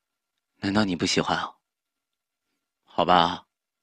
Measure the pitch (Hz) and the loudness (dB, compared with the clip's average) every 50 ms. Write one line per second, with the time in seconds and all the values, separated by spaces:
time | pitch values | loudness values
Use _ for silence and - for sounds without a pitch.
0 | _ _ _ _ _ _ _ _ _ _ _ - - 101 98 107 107 95 87 - | _ _ _ _ _ _ _ _ _ _ _ -8 -6 -2 0 0 0 0 -2 -4
1 | 98 87 - 92 80 - 82 - - - - _ _ _ _ _ _ _ _ _ | -2 -2 -2 -2 0 -2 -2 -4 -4 -8 -14 _ _ _ _ _ _ _ _ _
2 | _ _ _ _ _ _ _ _ _ _ _ _ _ _ _ _ _ _ - - | _ _ _ _ _ _ _ _ _ _ _ _ _ _ _ _ _ _ -4 -2
3 | 85 87 90 87 85 87 90 - - _ _ _ _ _ _ _ | 2 4 4 4 4 2 -2 -6 -14 _ _ _ _ _ _ _